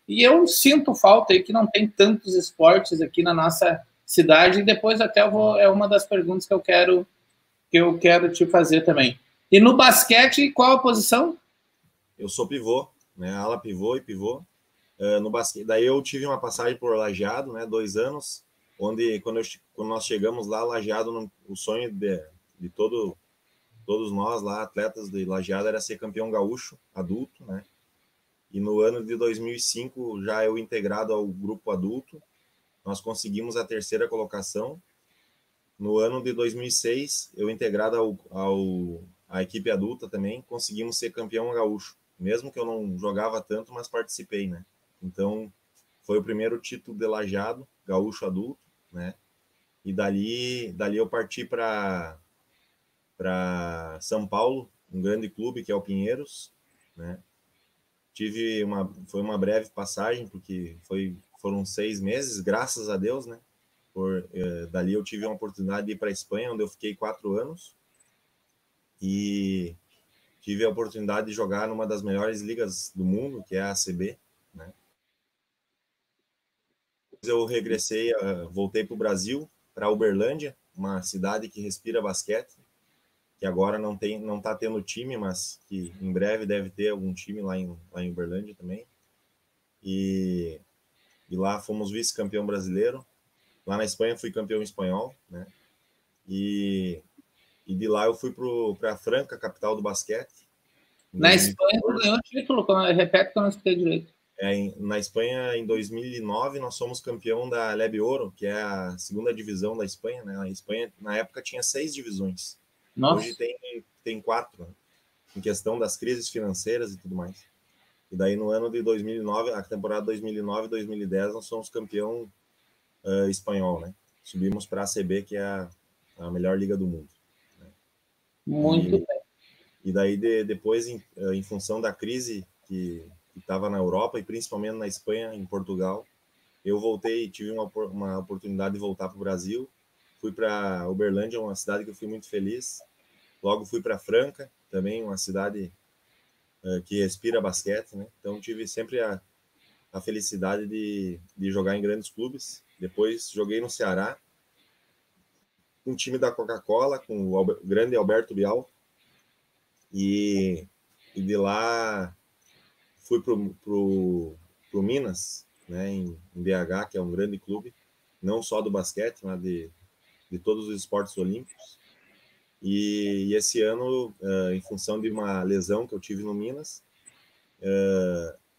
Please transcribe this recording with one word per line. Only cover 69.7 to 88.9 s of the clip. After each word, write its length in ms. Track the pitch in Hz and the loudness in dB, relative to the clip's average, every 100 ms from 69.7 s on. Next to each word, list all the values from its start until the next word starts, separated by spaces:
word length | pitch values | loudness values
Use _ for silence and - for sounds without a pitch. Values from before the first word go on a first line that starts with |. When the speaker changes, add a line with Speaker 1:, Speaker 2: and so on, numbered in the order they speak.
| 85 _ _ _ _ _ _ | -10 _ _ _ _ _ _
Speaker 2:
tive 240 | - 101 113 | -8 -2 -2
a 40 | |
oportunidade 580 | 101 110 107 104 104 110 | -2 -6 -6 -4 -4 -4
de 60 | |
jogar 360 | 104 98 101 110 | -6 -4 -4 -4
numa 180 | 110 107 | -4 -4
das 140 | 104 | -4
melhores 400 | 101 98 107 107 | -4 -2 -2 -4
ligas 500 | 104 117 104 90 - | -8 -6 -6 -6 -10
do 120 | 95 92 | -4 -2
mundo, 400 | 101 139 123 - | -2 -4 -10 -8
que 80 | 95 | -4
é 60 | |
a 100 | 98 | -4
A 40 | 95 | -4
C 180 | - | -4
B, 240 | 87 98 - _ _ _ | -4 -6 -8 _ _ _
né? 200 | 87 82 - _ _ _ _ _ _ _ _ _ _ _ _ _ _ _ _ _ _ _ _ _ _ _ - | -20 -20 -20 _ _ _ _ _ _ _ _ _ _ _ _ _ _ _ _ _ _ _ _ _ _ _ -12
Eu 220 | 117 117 113 | -2 0 0
regressei, 640 | 120 110 110 - 110 117 | -2 -2 -2 -2 -2 0
eh, 360 | 110 98 90 85 | 0 -2 -4 -6
voltei 320 | 90 98 110 | -4 -2 -2
pro 140 | 104 110 | -4 -2
Brasil, 520 | 107 95 98 139 156 _ _ | -2 -2 -2 -6 -8 _ _
pra 160 | - 104 | -4 0
Uberlândia, 640 | 107 110 98 117 151 147 - _ 92 | 4 2 4 0 -2 -8 -12 _ -10
uma 260 | 98 95 | -6 -6
cidade 460 | 90 95 98 107 107 | -6 -4 -4 -4 -6
que 140 | 107 | -10
respira 400 | 101 - 113 110 | -10 -8 -4 -2
basquete, 580 | 101 92 - 107 - _ _ _ _ _ _ _ _ _ | -2 -4 -2 -4 -4 _ _ _ _ _ _ _ _ _
que 80 | 95 | -4
agora 320 | 90 98 107 | 0 0 0
não 180 | 107 98 | -4 -4
tem, 220 | 104 107 | -4 -4
não 200 | 107 104 | -6 -6
tá 140 | 110 | -4
tendo 260 | 110 110 110 | -4 -4 -4
time, 340 | 95 113 127 123 | -6 -10 -8 -6
mas 420 | 98 90 - - _ | -6 -6 -8 -12 _
que 240 | 98 87 92 | -10 -10 -8
em 140 | 95 | -4
breve 320 | 90 101 110 101 | 0 0 0 -2
deve 240 | 101 95 | -2 -4
ter 200 | 95 104 | -4 -2
algum 220 | 101 95 | -2 -4
time 300 | 92 - 104 | -8 -10 -8
lá 160 | 98 92 | -6 -6
em, 180 | 90 85 85 | -8 -12 -14
lá 120 | 90 | -8
em 80 | 90 | -8
Uberlândia 420 | 87 85 92 104 | -6 -6 -6 -8
também. 320 | 101 90 101 120 | -14 -12 -12 -14